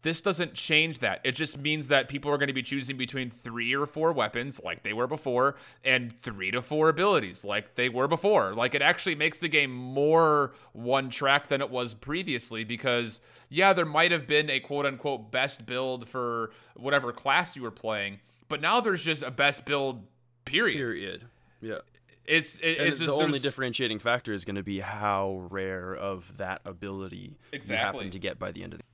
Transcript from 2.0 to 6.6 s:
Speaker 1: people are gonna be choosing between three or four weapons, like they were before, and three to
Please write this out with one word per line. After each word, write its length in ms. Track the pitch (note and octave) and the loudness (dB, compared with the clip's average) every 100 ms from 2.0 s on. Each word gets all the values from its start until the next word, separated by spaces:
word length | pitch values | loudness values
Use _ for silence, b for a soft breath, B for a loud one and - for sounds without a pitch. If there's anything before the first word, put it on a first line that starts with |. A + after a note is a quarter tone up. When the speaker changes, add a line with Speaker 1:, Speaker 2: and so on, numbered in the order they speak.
| B2+ | 4
Speaker 1:
people 240 | C#3 D3 | -4 0
are 80 | C#3+ | 0
gonna 140 | C#3+ | 0
be 100 | C3 | -2
choosing 340 | A#2+ C#3 B2+ C3+ | -4 -4 -4 -6
between 320 | B2+ C3+ B2 | -6 -6 -8
three 460 | A#2 B2 A#2 A#2 | -8 -10 -6 -2
or 120 | C#3 C#3+ | 0 -2
four 260 | - D#3+ | 0 0
weapons, 480 | D3+ G#2+ A#2+ C3 - | 2 0 0 -6 -8
like 220 | F2+ E2+ | -8 -6
they 80 | G#2 | -4
were 160 | G#2+ B2 | -2 -2
before, 480 | C#3 C3+ B2 C3+ C#3 B B | -2 0 4 4 2 B B
and 280 | C3+ B2+ A#2+ | 2 2 2
three 400 | - - G2+ F#2 | -8 -10 -6 -2
to 100 | A#2+ | -2